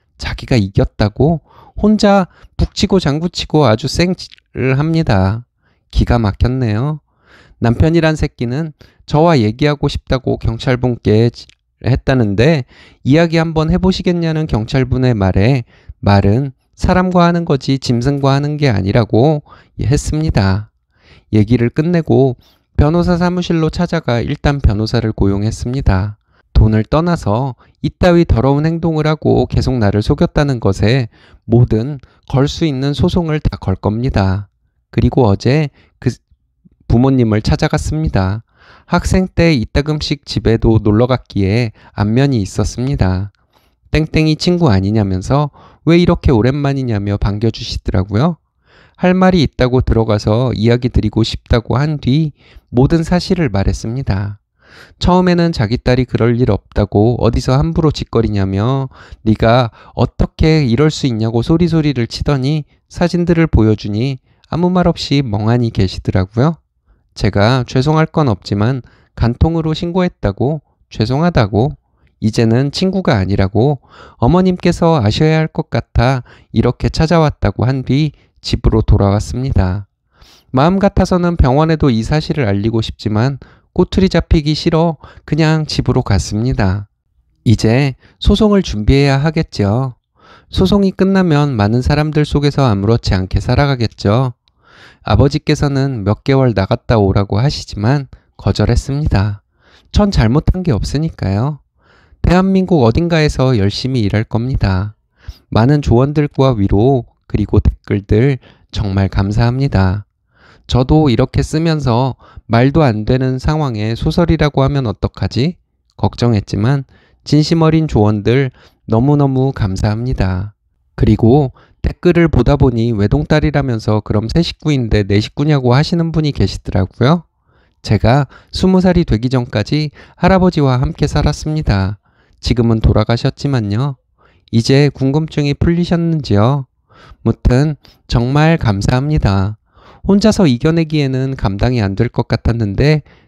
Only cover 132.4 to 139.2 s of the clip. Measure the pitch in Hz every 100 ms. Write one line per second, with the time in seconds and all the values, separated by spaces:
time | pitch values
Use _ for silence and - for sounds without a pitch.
132.4 | - 120 117 113 - 104 107 117 135 -
133.4 | 143 131 104 104 143 131 _ _ _ _
134.4 | - 117 113 135 143 - 135 147 156 -
135.4 | 143 143 170 170 175 170 170 160 131 101
136.4 | 113 143 127 _ _ _ - - 113 110
137.4 | - 123 151 143 _ _ - 117 120 139
138.4 | 156 165 110 98 101 127 147 151